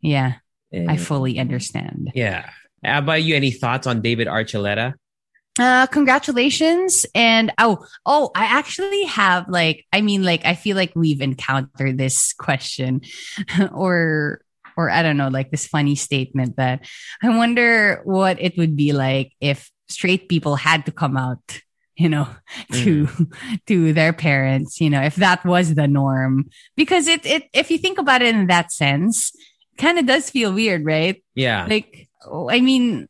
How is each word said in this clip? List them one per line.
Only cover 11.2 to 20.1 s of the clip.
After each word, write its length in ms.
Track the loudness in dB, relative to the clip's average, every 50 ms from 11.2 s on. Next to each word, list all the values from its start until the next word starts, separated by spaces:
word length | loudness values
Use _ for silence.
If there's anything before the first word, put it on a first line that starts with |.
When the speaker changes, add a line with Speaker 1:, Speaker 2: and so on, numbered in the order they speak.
Speaker 1:
encountered 760 | -2 -4 -4 -4 -4 -2 -2 -2 -2 -4 _ -4 -4 -2 -2 -2
this 340 | -2 -2 0 -2 -2 -2
question 720 | -4 _ -4 -4 -4 -2 -4 -10 -8 -6 -4 -2 -4 -4 -6 -10 -18 -18 -16 -14 -10
<laughs> 360 | -10 -10 -4 -2 -2 -2 -2
or 680 | -2 -4 -2 0 0 0 0 0 0 0 -2 -4 -6 -8 _ _ _ _ _ -12 _ -2
or 80 | -2 0
I 140 | 2 2 2
don't 120 | 2 2 2
know, 80 | 0 0
like, 220 | -2 -4 -4 -4
this 140 | -6 -8 -6 -4
funny 260 | -2 0 0 0 0
statement 640 | -2 -2 -4 -2 -2 -2 -2 -4 -4 -4 -4 -2
that 240 | -2 -2 -2 -2 -4 -8 -16 -20 -20 -20 -20 -12 -2
I 60 | 0 0 2
wonder 640 | 2 2 2 2 2 2 4 4 4 2 2 0 -2 -2
what 360 | -2 0 2 2 2 0 0
it 160 | -2 -4 0
would 180 | 0 0 0 2
be 160 | 0 0 0 2
like 360 | 0 0 0 0 -2 -2 -4 _ _
if 280 | -2 -2 -2 -2 -6 -20 _ _ _ _
straight 360 | -12 -4 0 0